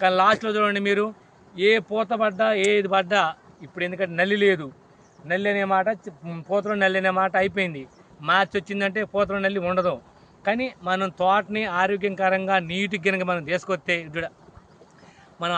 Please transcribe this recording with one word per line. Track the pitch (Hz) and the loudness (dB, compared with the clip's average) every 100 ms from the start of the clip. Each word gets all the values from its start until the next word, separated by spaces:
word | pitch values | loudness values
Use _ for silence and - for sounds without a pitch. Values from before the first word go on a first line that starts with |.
కానీ | 185 185 | 2 4
లాస్ట్లో | 196 214 220 214 | 4 4 0 0
చూడండి | 208 202 202 | 0 0 0
మీరు, | 202 214 214 _ _ - 175 202 | 0 0 -6 _ _ -18 0 4
ఏ | 226 165 | 4 2
పూత | 214 214 226 | -4 -2 0
పడ్డా, | 214 185 220 214 196 | -2 0 0 2 2
ఏది | 208 196 | 2 2
పడ్డా, | 196 180 202 165 - - - | 0 2 0 0 -4 -18 -20
ఇప్పుడు | 147 - 180 | -16 -6 -6
ఎందుకంటే | 180 190 170 | -4 -4 0
నల్లి | 190 202 | 0 4
లేదు, | 202 180 143 - _ _ _ _ 143 | 2 2 -2 -14 _ _ _ _ -6
నల్లి | 180 202 | -2 0
అనే | 202 196 | 0 0
మాట | 190 190 220 | 0 0 -4
చి-, | 208 151 170 165 160 | -8 -16 -12 -12 -2
పూతలో | 202 202 208 | -2 0 0
నల్లి | 190 190 | 2 2
అనే | 190 185 | 0 2
మాట | 190 190 | 0 2
అయిపోయింది. | 190 185 180 147 127 - - - 151 | 0 0 -4 -4 -14 -20 -20 -12 0
మార్చి | 185 196 202 | 2 2 -2
వచ్చిందంటే | 165 202 196 196 196 | -4 -4 -2 -2 -4
పూతలో | 196 196 196 196 | -2 0 0 -2
నల్లి | 196 175 | -2 -2
ఉండదు. | 185 180 131 - - - - - | 0 0 -2 -8 -20 -20 -8 -2
కానీ | 226 254 - 175 | -2 -2 -6 -4
మనం | 185 190 - | -2 -2 0
తోటని | 180 202 202 214 214 175 | 2 2 2 -4 -4 0
ఆరోగ్యకరంగా | 190 202 202 185 190 190 190 190 165 | 0 0 -2 0 0 0 2 0 0
నీట్గా | 180 202 202 180 | -4 -2 -2 -2
కనుక | 190 180 | -2 -2
మనం | 180 147 | -4 -2
తీసుకొస్తే, | 175 - 180 - 170 160 160 | -4 -2 -6 -2 -4 -4 -8
చూడ, | 165 _ - - _ - - - - - - - | -8 _ -20 -20 _ -20 -20 -20 -20 -20 -20 -8
మనం | 170 | -2